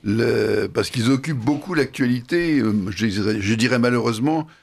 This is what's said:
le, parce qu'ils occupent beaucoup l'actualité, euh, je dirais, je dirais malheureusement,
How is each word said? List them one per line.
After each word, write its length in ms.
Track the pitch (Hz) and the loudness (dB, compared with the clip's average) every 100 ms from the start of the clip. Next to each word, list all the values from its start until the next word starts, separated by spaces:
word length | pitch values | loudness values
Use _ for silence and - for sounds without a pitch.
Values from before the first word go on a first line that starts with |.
le, 640 | 104 110 117 113 107 104 101 | -2 0 2 2 0 0 0
parce 240 | 113 101 | -2 -2
qu'ils 200 | 127 113 | 0 0
occupent 280 | 135 143 139 | 0 0 -2
beaucoup 360 | 117 147 185 | 0 0 -2
l'actualité, 840 | 165 131 - 127 123 123 170 170 147 | -2 -2 0 0 0 -2 -2 2 2
euh, 140 | 110 104 92 | 2 0 -2
je 160 | 95 110 | -2 -2
dirais, 300 | 98 101 107 | 0 0 0
je 140 | 98 | 0
dirais 240 | 113 120 123 | 0 2 2
malheureusement, 680 | 120 123 117 110 139 160 156 - | 2 2 0 0 0 0 -4 -12